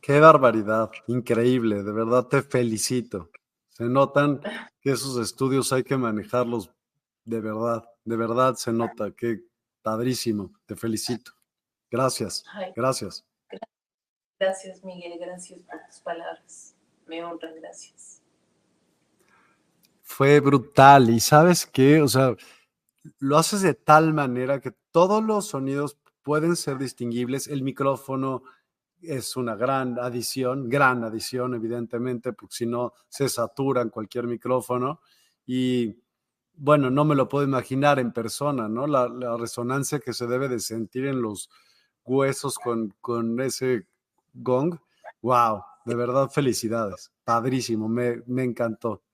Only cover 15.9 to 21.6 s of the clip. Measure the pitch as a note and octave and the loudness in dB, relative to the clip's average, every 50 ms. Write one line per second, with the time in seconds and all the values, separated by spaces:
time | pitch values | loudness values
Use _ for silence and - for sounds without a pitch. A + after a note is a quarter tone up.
15.9 | _ - _ - - E3 - - - - _ _ - - - - _ _ _ _ | _ -18 _ -12 -10 -10 -10 -14 -16 -16 _ _ -20 -20 -20 -20 _ _ _ _
16.9 | _ _ _ _ E3 E3 E3+ E3+ E3+ E3 E3 E3 D#3+ D#3+ D#3+ - - - - - | _ _ _ _ -14 -12 -12 -12 -12 -12 -14 -16 -18 -18 -18 -20 -20 -20 -20 -20
17.9 | _ _ - - - _ _ _ _ _ _ _ _ _ _ _ _ _ _ _ | _ _ -20 -20 -20 _ _ _ _ _ _ _ _ _ _ _ _ _ _ _
18.9 | _ _ _ _ _ _ _ _ _ _ _ _ _ _ _ _ _ _ _ _ | _ _ _ _ _ _ _ _ _ _ _ _ _ _ _ _ _ _ _ _
19.9 | _ _ _ - - - C3+ C#3 C#3+ D3 C3 C#3 C#3 C#3 - - _ - C3+ C#3 | _ _ _ -20 -2 2 4 6 6 8 6 6 2 2 0 0 _ 10 12 12
20.9 | C#3+ C#3 C3 A2+ A#2 A#2 - - - D3+ D#3+ F3+ F3+ E3+ | 12 12 10 8 4 2 4 6 8 8 8 8 6 4